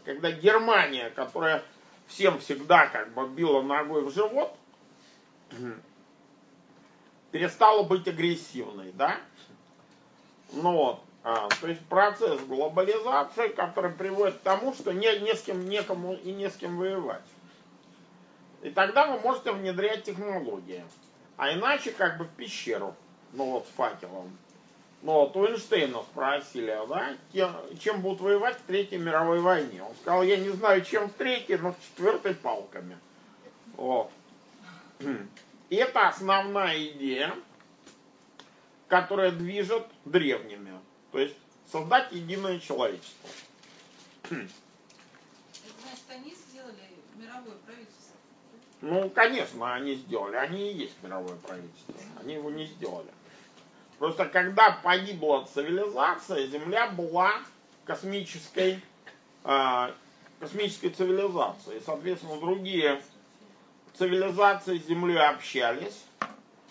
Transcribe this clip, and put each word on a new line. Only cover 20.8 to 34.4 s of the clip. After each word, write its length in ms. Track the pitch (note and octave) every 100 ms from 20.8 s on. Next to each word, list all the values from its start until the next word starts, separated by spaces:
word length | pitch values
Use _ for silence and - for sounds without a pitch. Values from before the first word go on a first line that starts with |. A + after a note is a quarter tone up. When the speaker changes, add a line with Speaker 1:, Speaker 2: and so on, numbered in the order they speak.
| E2+ - - - - -
Speaker 1:
А 160 | C#3
иначе 380 | E3+ A#3+ C#4+ A#3+
как 260 | - F3 D#3+
бы 60 | E3
в 40 |
пещеру, 640 | - A#2 - B2 G#2 G2 - - - -
ну 120 | B2+ C3
вот 120 | B2 -
с 100 | -
факелом. 640 | A#2 F#2+ F2+ F#2+ F#2 F#2+ - - - - _ -
Ну 120 | D3+
вот 220 | D#3 C#3+ F#3+
у 120 | G#3+
Эйнштейна 560 | A3+ - G3 C#3 A#2+
спросили, 760 | - - C3+ C#3+ C3+ B2+ A2 G#2+ A#2
да, 280 | E3+ B3+ C4 -
кем, 180 | F#3 F#3 E3+ D3+ E3+
чем 220 | G#3 G3+
будут 200 | F#3 F#3+
воевать 360 | F#3+ G3+ A#3+ -
в 80 | -
Третьей 320 | F#3+ G3 F#3
мировой 400 | E3 D#3 E3 E3+
войне. 420 | F3 F3+ - F3+
Он 140 | G2+ -
сказал: 260 | E3+ F#3
«Я 160 | F#3 G3
не 120 | G3
знаю, 340 | F#3+ G#3+ F#3+
чем 260 | F3+ A3 G3+
в 40 |
Третьей, 440 | - B3+ B3 G3 F3+
но 160 | F3
в 80 | F3
Четвертой 540 | - - F#3+ - G3 E3+
палками». 640 | B2 G#2+ F#2+ G2 F2+ F2 - - - - - - - -
Вот. 340 | B2+ B2 - - - -